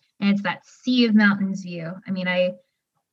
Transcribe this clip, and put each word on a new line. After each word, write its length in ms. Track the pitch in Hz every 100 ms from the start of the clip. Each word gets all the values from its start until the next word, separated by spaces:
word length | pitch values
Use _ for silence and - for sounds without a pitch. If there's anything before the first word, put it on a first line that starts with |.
| _ -
and 100 | 202
it's 140 | 202
that 220 | 190 - -
sea 400 | _ - 254 233
of 100 | 214
mountains 460 | 208 202 196 180
view. 300 | 180 175 165 190 -
I 40 |
mean, 160 | 190 180
I, 260 | 180 180 - _ _ _ _ _